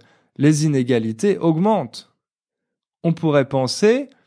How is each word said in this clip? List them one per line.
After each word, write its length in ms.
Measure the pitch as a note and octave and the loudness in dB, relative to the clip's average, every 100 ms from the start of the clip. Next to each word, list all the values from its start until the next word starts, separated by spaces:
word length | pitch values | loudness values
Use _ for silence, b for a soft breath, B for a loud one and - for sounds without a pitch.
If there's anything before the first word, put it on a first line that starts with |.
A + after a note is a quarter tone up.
| b b b b | b b b b
les 280 | D3 D3+ | 2 2
inégalités 720 | D#3 C#3 B2 A#2+ A2 A2 G3+ - | 0 0 0 0 -2 -2 -2 0
augmentent. 760 | E3 D#3 G3+ G#3 A#2+ - - _ _ _ _ _ _ _ _ _ | 0 0 0 -2 -4 -12 -20 _ _ _ _ _ _ _ _ _
On 100 | E3 | -4
pourrait 360 | D#3+ D#3+ C#3+ C3+ | -2 2 2 2
penser 600 | C#3 B2+ - G#3 B3+ C4+ _ | -2 -4 0 2 2 -2 _